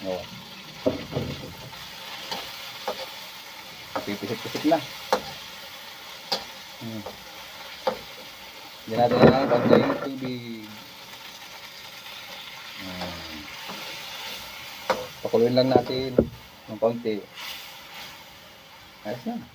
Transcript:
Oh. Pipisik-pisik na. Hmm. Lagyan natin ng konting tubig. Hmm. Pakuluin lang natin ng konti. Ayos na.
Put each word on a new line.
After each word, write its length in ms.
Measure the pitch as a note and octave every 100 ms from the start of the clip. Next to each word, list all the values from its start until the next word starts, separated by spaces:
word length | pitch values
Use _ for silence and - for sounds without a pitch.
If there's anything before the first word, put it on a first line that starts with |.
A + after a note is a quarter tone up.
| F#2+
Oh. 160 | F2+ - - - - - - - - - - - - - - - - - - - - - - - - - - - - C5 - - - - - - - - - -
Pipisik-pisik 560 | G2+ G2 A2+ A#2+ D3 D3+
na. 80 | D#3+ B2+ - - - - - - - - - - - - - - - - - - -
Hmm. 240 | A#2 A2 G2+ - - - - - - - - - - - - - - - - - -
Lagyan 120 | A2
natin 200 | A#2+ B2 -
ng 200 | - C3+
konting 400 | A#2+ - - - - C#3+
tubig. 580 | C3 B2+ B2 A#2+ A2+ G#2+ G#2+ - - - - - - - - - - - - - - - - - - - -
Hmm. 360 | F#2+ F2+ F2+ E2+ D#2+ D#2 - - - - - - - - - - - - - - - - - -
Pakuluin 320 | G#2+ A2+ A#2
lang 160 | B2 B2+
natin 480 | B2 - C3 C3 B2 A#2+ - - - -
ng 80 | G#2+
konti. 400 | A2+ A#2 A#2 G#2 - - - - - - - - - - - - - - - - - -
Ayos 200 | G#2+ A#2+ A3+
na. 80 | A#3 -